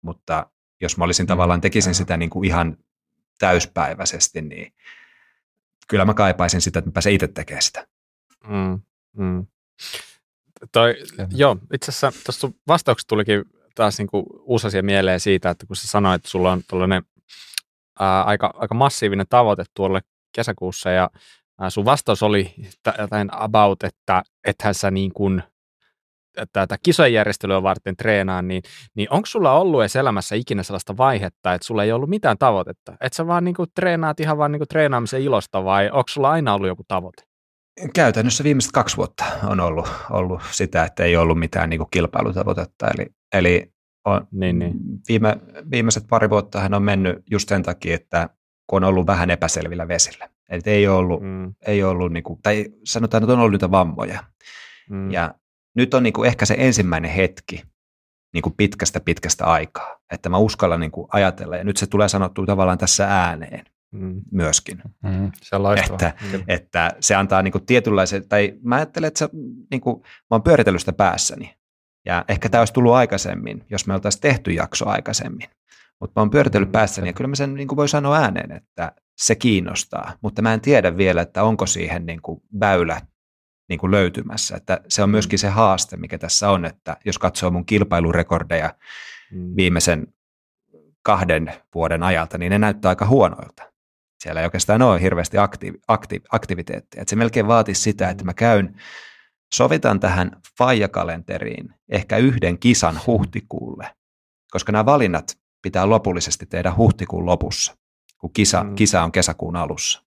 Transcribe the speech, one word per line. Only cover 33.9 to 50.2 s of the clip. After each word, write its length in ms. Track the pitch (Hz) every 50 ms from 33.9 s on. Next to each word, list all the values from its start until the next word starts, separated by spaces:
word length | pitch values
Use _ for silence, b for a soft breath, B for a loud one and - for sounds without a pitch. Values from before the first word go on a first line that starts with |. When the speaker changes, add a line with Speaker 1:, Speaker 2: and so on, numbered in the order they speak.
| 170 165 160 156 151 -
Speaker 2:
ihan 180 | 156 151 156 147
vaan 140 | 151 147
niinku 140 | 147 147 151
treenaamisen 560 | - - 160 151 147 135 120 117 107 - 131
ilosta, 420 | 135 139 131 107 95 - - 98 95
vai 220 | 95 95 98 98 104
onko 180 | - 139 123 -
sulla 200 | - 143 139 135
aina 220 | 151 165 156 123 101
ollut 140 | 101 98 92
joku 160 | 92 - - _
tavoite? 360 | 98 92 90 92 90 - _ _ _ _ _ _ _ _ _ _ _ - - 147 -
Speaker 1:
Käytännössä 480 | 175 160 123 104 113 107 123 113 - 147
viimeiset 280 | 151 147 135 117 -
kaksi 260 | - - 120 - - -
vuotta 280 | 101 - _ - - - - - -
on 160 | 98 98 95
ollut, 280 | 87 85 80 80 80 B B B B B
ollut 320 | - 95 92 90 92 87 B B
sitä, 320 | B - 87 82 - 87 82
että 200 | 85 - - 87
ei 140 | 87 87 85
ollut 220 | 85 82 80 82
mitään 300 | 85 82 - 92 85 82
niinku 160 | 80 80 80
kilpailutavoitetta. 1040 | - - 90 85 85 - - - - 95 92 90 95 92 - 85 - _ _ - -
Eli, 180 | - - - - _ _ _ _ -
eli 400 | 98 90 90 87 87 87 _ _ _ _ _ _ _ _
on, 220 | 104 101 98 98 _
Speaker 2:
Niin, 280 | - 98 92 92 90 87
niin. 140 | 87 87 - - - - - 101 - -
Speaker 1:
viime-, 280 | 117 110 107 107 107 104 - - - 73 - 160
viimeiset 320 | 135 120 113 113 110 110 107 -
pari 200 | - 113 110 104
vuottahan 440 | 104 104 98 - - 98 98 98 101
on 100 | 101 101
mennyt 400 | 101 101 98 95 92 90 - - _
just 180 | 107 101 - -
sen 140 | 101 98 92
takia, 320 | 92 90 - - 85 85
että 340 | 82 _ _ - 85 82 82 _ _ _ _ _ _ _ _
kun 160 | - 98 92
on 60 | 95
ollut 180 | 95 92 90 80
vähän 220 | 98 87 85 87
epäselvillä 580 | 87 85 - 82 - 85 80 80 87 90 82 85
vesillä. 420 | 87 82 85 - - -